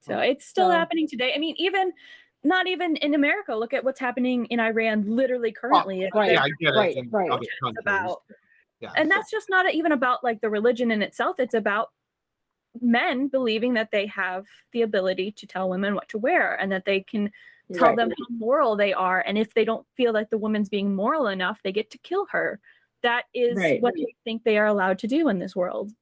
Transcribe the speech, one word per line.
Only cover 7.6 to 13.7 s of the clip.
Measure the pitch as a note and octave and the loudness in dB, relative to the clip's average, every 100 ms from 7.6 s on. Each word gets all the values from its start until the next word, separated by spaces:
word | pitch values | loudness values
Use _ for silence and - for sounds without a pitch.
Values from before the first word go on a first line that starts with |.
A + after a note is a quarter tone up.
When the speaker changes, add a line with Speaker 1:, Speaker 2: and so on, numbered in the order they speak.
Speaker 3:
countries. | A#2+ A#2 | -6 -4
Speaker 1:
about, | G3+ G3 F3+ F3+ _ - _ _ _ _ | -2 -2 -2 -6 _ -20 _ _ _ _
Speaker 3:
Yeah, | - - | -8 -2
Speaker 1:
and | D#4 | 2
Speaker 3:
so | |
Speaker 1:
that's | G4 - | 2 0
just | A4 - | -8 0
not | F#4 F#4 | 2 2
even | D4+ E4 | 2 0
about, | D4 B3+ B3 | 2 0 0
like, | B3 A3+ | -2 -2
the | A3 | -2
religion | G#3 A3 A#3+ A#3+ | 2 2 2 2
in | G#3+ | 0
itself. | G3 - B3 F4+ | -2 -2 -2 0
It's | C4 | 0
about | A#3 G#3+ G3+ - _ _ _ _ _ _ _ _ A#3 | 0 0 -2 -4 _ _ _ _ _ _ _ _ -2
men | A#3+ A#3+ F4 B3+ C#4 | 2 2 2 0 0
believing | C4+ B3 A3 A#3+ | 0 0 0 0